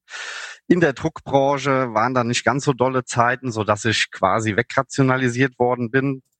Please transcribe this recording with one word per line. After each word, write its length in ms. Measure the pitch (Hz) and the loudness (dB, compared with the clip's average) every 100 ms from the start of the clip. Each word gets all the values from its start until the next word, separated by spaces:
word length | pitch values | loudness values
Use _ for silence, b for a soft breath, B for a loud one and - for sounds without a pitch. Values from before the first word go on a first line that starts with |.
| B B B B B B - | B B B B B B 0
in 100 | 180 | 4
der 140 | 156 | 2
Druckbranche 1000 | 127 160 - 135 135 135 139 139 131 127 | 0 -6 -6 -2 0 2 0 0 0 0
waren 200 | 107 120 | 0 0
dann 140 | 127 117 | 0 0
nicht 180 | 120 117 | 0 0
ganz 180 | 135 | 0
so 80 | 147 | 0
dolle 320 | 127 127 131 | 2 0 0
Zeiten, 480 | - 127 120 127 127 | -2 0 2 0 -4
sodass 320 | 110 104 104 | -2 0 0
ich 280 | 117 104 - | 0 0 -2
quasi 440 | - 95 107 110 101 | 0 0 2 0 -2
wegrationalisiert 1040 | - - 135 - 131 131 127 120 135 127 | -2 -2 -2 0 2 2 0 0 -2 0
worden 320 | 123 123 117 | 0 0 -2
bin 320 | 135 139 131 - | 0 -2 -4 -10